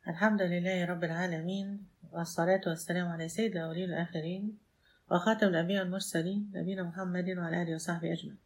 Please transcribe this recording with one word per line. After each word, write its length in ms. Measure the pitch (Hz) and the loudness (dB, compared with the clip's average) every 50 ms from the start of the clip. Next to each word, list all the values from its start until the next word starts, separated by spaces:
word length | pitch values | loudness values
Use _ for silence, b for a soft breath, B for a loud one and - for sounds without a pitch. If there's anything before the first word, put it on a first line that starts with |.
| - | -6
الحمد 340 | - 165 165 196 220 214 196 | -6 -2 2 4 4 4 4
لله 440 | 190 175 175 180 175 185 190 180 175 | 2 2 2 0 0 0 0 0 0
رب 180 | 175 180 170 170 | 0 0 -2 -2
العالمين، 840 | 160 165 170 180 180 170 160 160 175 190 196 196 196 202 202 196 - _ _ - - | -2 0 -2 0 0 -2 -2 -2 -2 -4 -4 -4 -6 -6 -8 -10 -14 _ _ -20 -10
والصلاة 500 | - 170 170 170 - - 165 175 190 196 - | -6 -6 -6 -2 0 2 4 6 4 4 4
والسلام 400 | 175 165 165 - - 175 180 180 | 0 -2 -2 -2 -2 -2 0 0
على 200 | 175 170 165 160 | -2 -4 -4 -6
سيد 280 | 165 - - 220 226 180 | -4 -2 0 0 0 0
الأولين 340 | 170 160 160 160 170 185 180 | -2 -4 -2 -2 -4 -2 -2
والآخرين، 680 | 160 160 170 170 - 160 156 165 180 190 202 214 214 - _ b b b b b b b b - | -2 -2 -2 -2 -4 -4 -4 -4 -4 -4 -4 -6 -6 -8 _ b b b b b b b b 2
وخاتم 360 | - 180 - 220 220 214 220 | 2 4 6 4 4 6 6
الأنبياء 360 | 196 175 160 170 175 202 196 190 | 4 6 4 2 2 2 0 0
والمرسلين، 680 | 180 180 196 185 - - 170 160 180 196 208 208 208 190 | 0 -2 -4 -4 0 0 0 0 2 0 -2 -2 -4 -4
نبينا 280 | 185 170 185 196 190 180 | -4 -2 -2 -2 -2 -4
محمد 460 | 170 165 185 190 185 175 180 180 190 185 | -4 -4 -4 -4 -2 0 0 0 0 -2
وعلى 240 | 180 170 165 160 170 | -2 -2 0 0 0
آله 140 | 175 165 165 | 0 0 -2
وصحبه 380 | 160 - - 170 170 165 165 165 | -2 -2 -2 -2 -2 0 -2 -2
أجمعين. 240 | 165 - 147 - - _ | -2 -4 -10 -14 -14 _